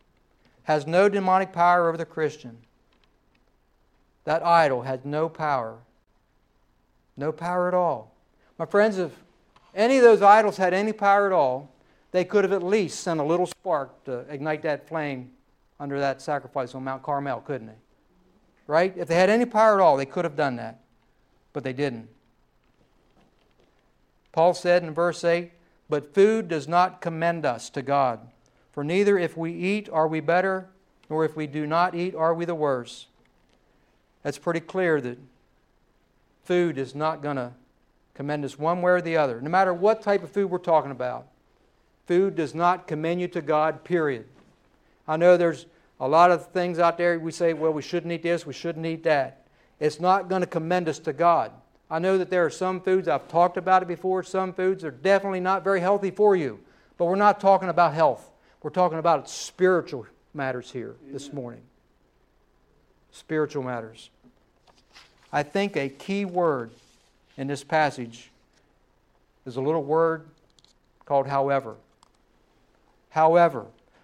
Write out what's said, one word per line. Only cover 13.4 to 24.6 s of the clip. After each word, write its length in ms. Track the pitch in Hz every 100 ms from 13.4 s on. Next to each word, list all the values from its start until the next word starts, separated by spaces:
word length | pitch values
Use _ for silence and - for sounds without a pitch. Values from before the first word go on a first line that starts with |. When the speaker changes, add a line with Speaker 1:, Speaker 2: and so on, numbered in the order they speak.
| 175
Speaker 1:
spark 560 | - 190 156 135 - -
to 140 | 123 131
ignite 320 | 143 151 156
that 260 | 156 143 143
flame 440 | 156 147 131 123 _ _ _ _ -
under 200 | 143 139
that 220 | 139 135
sacrifice 520 | - 143 139 139 123 135
on 80 |
Mount 200 | 131 135
Carmel, 380 | 151 143 143 120
couldn't 260 | - 135 110
they? 60 | 110 _ _ _ _ _ _ _ _ -
Right? 280 | 151 185 185
If 120 | 165
they 80 | 165
had 140 | 185
any 160 | 226 240
power 340 | 214 220 202
at 40 |
all, 140 | 175 139
they 80 | 139
could 180 | 180
have 120 | 170 143
done 200 | 139 120
that. 240 | 113 113 _ _ _ _ _ _ _
But 120 | 147
they 100 | 131
didn't. 340 | 127 143 117 113 _ _ _ _ _ _ _ _ _ _ _ _ _ _ _ _ _ _ _ _ _ _
Paul 220 | - 175
said 300 | 175